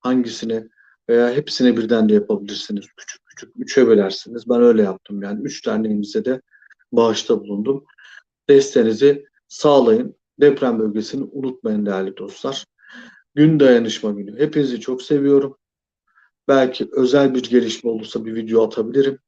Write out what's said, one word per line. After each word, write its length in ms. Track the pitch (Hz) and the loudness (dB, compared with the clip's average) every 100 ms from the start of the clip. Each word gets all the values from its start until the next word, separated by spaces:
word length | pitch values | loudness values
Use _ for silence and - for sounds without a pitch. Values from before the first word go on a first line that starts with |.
Hangisine 680 | 127 127 117 110 113 113 113 _ _ _ - | -2 -2 -2 -6 -6 -6 -8 _ _ _ 0
veya 240 | 117 120 | 2 2
hepsine 440 | 131 147 - 127 113 | 0 -6 0 2 2
birden 320 | 110 117 107 | 0 2 4
de 60 | |
yapabilirsiniz. 720 | 104 - 101 101 104 - 104 - _ | 2 2 -4 -4 -12 -10 -10 -12 _
Küçük 300 | - - _ | -20 -20 _
küçük 260 | - - - | -20 -20 -16
üçe 300 | 123 - 117 | -2 2 4
bölersiniz. 640 | 107 95 92 - 117 117 | 4 2 -4 -12 -16 -4
Ben 140 | 120 | 4
öyle 200 | 120 110 | 4 4
yaptım 400 | 101 95 _ 101 | 0 -4 _ -10
yani. 200 | 98 104 | -8 -8
Üç 240 | - - - | -10 -8 -6
derneğimize 580 | 107 110 104 104 113 | -4 -2 -4 -4 -6
de 160 | 113 127 _ _ _ _ _ | -4 -6 _ _ _ _ _
bağışta 480 | 120 117 107 - 110 | 0 2 0 -2 -2
bulundum. 440 | 98 101 113 139 _ _ - - _ _ - | -2 -8 -4 -6 _ _ -20 -20 _ _ 4
Desteğinizi 760 | 139 135 131 113 107 139 143 - _ _ | 4 4 0 0 2 2 2 -6 _ _
sağlayın. 680 | - 151 143 120 110 127 - _ - | -2 4 4 4 2 0 -12 _ 2
Deprem 380 | 143 139 127 113 | 2 4 -2 -2
bölgesini 460 | 110 104 107 135 139 | -4 -4 -8 -8 -10
unutmayın 540 | 143 131 127 113 107 104 | -8 -10 -8 -6 -4 -4
değerli 300 | 95 95 - | -4 -6 -10
dostlar. 480 | 101 - 139 135 - _ _ - - _ _ | -16 -10 -8 -8 -14 _ _ -20 -20 _ _
Gün 260 | 147 156 156 | 2 4 6
dayanışma 500 | 135 120 113 - 107 | 6 6 2 -6 -6
günü. 280 | 101 101 113 | -6 -10 -4
Hepinizi 420 | 151 156 135 117 | -2 0 -2 -4
çok 220 | 120 127 | -8 -8
seviyorum. 540 | - 147 139 139 139 - _ _ _ _ _ _ _ _ - | -2 0 4 2 2 -10 _ _ _ _ _ _ _ _ 0
Belki 400 | 139 127 - 101 | 2 2 -4 -8
özel 420 | - 127 143 139 | -2 2 2 2
bir 80 | 127 | 0
gelişme 480 | 117 120 113 - 120 | 0 0 0 -6 -6
olursa 340 | 113 107 117 | -6 -8 -10
bir 100 | 110 | -8
video 280 | 113 113 113 | -10 -2 0
atabilirim. 560 | 110 - 113 131 139 135 | 0 -2 -4 0 0 -2